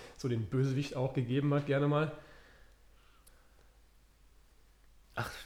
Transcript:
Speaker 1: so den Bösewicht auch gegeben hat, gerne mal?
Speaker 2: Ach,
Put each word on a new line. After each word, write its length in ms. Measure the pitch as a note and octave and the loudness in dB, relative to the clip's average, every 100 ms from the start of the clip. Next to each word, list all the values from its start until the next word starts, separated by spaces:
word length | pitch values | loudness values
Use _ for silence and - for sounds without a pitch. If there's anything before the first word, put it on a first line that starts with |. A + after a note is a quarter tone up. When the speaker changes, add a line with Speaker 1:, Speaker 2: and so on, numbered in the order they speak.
| - - | -18 -6
Speaker 1:
so 100 | C3 | -2
den 180 | A#2 G#2+ | 0 0
Bösewicht 480 | C3 C3+ C3 C#3 C3 | 2 2 2 -2 -2
auch 180 | C3 | -2
gegeben 400 | C#3 A#2+ C3+ C#3+ | 0 0 2 2
hat, 120 | C#3+ C#3+ | 2 2
gerne 200 | C#3 C#3+ | 2 4
mal? 240 | D3 D#3 - - - - - - - - - - - - - - - - - - - - - - - - - - - - - - - | 2 0 -4 -16 -20 -20 -20 -20 -20 -20 -20 -20 -20 -20 -20 -20 -20 -20 -20 -20 -20 -20 -20 -20 -20 -20 -20 -20 -20 -20 -20 -16 -6
Speaker 2:
Ach, 160 | A2 - | -6 -8